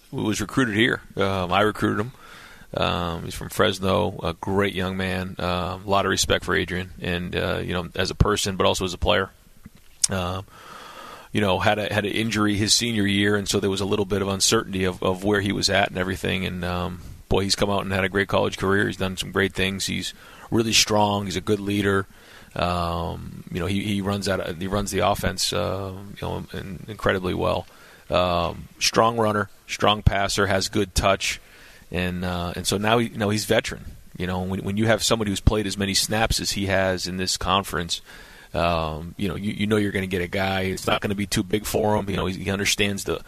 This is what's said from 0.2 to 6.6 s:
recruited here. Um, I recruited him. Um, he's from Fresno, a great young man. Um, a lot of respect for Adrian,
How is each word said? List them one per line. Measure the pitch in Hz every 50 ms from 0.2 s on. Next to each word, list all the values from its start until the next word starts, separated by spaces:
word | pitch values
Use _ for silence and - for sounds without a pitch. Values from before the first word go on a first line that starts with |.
| 101 107 101 92
recruited | 107 85 - 139 131 117 101
here. | 104 113 135 - - - - -
Um, | 98 98 98 98 95 90 87
I | 90 98
recruited | 107 107 101 - 104 107 107 104
him. | 107 127 - - - - - - - - - - - - -
Um, | - 90 90 90 90 87 85 85 85 87
he's | 90 -
from | - - 87
Fresno, | - - 98 101 98 95 95 95 95 95 95 98 101 - -
a | 87 82
great | - - 101 98 98 101 101 98
young | 90 92 92 95
man. | 92 95 95 92 92 92 92 92
Um, | - 90 90 90 90 87 87 92 95 101
a | 104
lot | 98 98 95
of | 95
respect | 101 - - - 95 92 -
for | - 90
Adrian, | 90